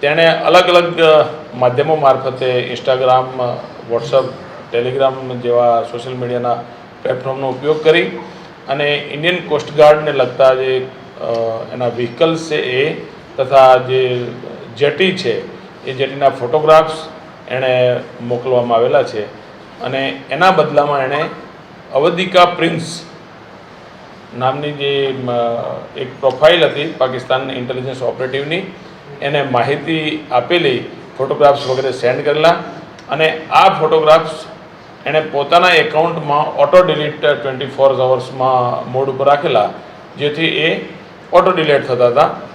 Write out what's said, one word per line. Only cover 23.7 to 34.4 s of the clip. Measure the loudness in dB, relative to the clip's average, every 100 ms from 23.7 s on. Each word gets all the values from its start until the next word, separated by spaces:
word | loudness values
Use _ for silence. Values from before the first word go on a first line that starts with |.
| -20 -20 -20 -20 -20 -16 -4
નામની | -2 -2 -6
જે, | -4 -2 0 -2 -4 -4
અ, | -2 -2 -2 -6 -10 -12 -12
એક | -12 -2
પ્રોફાઇલ | -2 4 4 4 2
હતી | 0 -6 -2
પાકિસ્તાન | -2 -2 -2 -4 -2
ઇન્ટેલિજન્સ | -8 -8 -8 -8 -6
ઓપરેટિવની, | -6 -4 -6 -4 -4 -6 -6 -16 -20 -20 -20 -10
એને | -4 -4
માહિતી | -2 -2 0 -2 -4 -4 -4 -6 -2
આપેલી, | -2 0 0 0 -2 -6 -16 -20 -8
ફોટોગ્રાફ્સ | -6 4 4 4 0
વગેરે | -2 -2
સેન્ડ | -2 -2 -2 -2
કરેલા | 2 2 2 -4 -14 -18 -20 -10
અને | -2 -2 -2 0
આ | 4 4 4
ફોટોગ્રાફ્સ | 0 2 6 4 4 -10